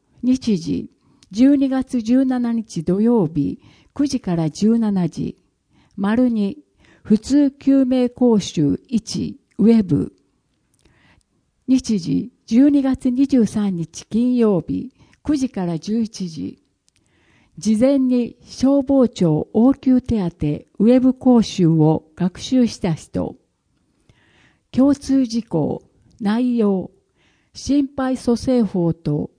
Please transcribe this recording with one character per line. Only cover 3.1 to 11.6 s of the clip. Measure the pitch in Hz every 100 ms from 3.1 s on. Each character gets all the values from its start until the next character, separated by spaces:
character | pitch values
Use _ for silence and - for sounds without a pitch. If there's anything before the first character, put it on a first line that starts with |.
| 240 160
日、 | 160 139 - - _ _
九 | - 285
時 | 254
か | - 165
ら | 160
十 | - 208 233
七 | 214 196 165
時。 | - - - _ _ _ _ _
丸 | - 202 233 254
二、 | 220 202 - _ _ _ _
普 | - 208
通 | - 277 285
救 | - - 269
命 | 254 254 247
講 | - 247 220
習 | - - 143 - -
一、 | 226 - 170 160 - _ -
ウ | 208
ェ | 226
ブ。 | 185 143 - _ _ _ _ _ _ _ _ _ _ _ _ _ _ _